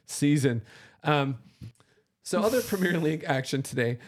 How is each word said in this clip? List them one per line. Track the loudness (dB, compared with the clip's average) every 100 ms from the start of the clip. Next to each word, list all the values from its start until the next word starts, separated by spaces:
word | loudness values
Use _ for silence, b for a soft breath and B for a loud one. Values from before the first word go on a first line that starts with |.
| -12
season. | 0 2 4 4 0 -4 B B B
Um, | 0 2 2 -4 -10 -18 -18 -18 b b b b
so | -4 0
other | 2 0
Premier | 0 0 0 2
League | 0 -2
action | -2 -2 -2 -4
today. | -2 -2 -2 -2